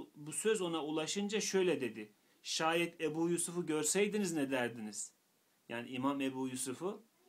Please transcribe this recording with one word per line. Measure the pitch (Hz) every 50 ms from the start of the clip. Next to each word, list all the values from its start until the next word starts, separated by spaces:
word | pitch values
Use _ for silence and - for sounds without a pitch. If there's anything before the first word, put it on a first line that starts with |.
| - - -
bu | 151 147 156
söz | 156 - - 220 220 196
ona | 185 170 165 160 143
ulaşınca | 156 156 160 156 156 - 202 202 202 220 202
şöyle | 185 - - 190 185 175 147 127
dedi. | 127 113 110 113 104 - - _ _ _ _ _
Şayet | - - - - 165 160 165 170 170 170 - -
Ebu | 160 151 151 165 165 175
Yusuf'u | 175 170 - 180 170 175 170
görseydiniz | 151 151 151 151 - - 190 208 208 190 208 202 175
ne | 165 151 139 135
derdiniz? | 135 127 120 117 123 117 107 107 104 - - - - _ _ _ _ _ _ _ _ _ _ -
Yani | 117 120 120 120
İmam | 131 127 131 139 143 139
Ebu | 135 131 131 131 131 127
Yusuf'u | 127 127 - 131 123 - 165 196 226 - - _ _ _ _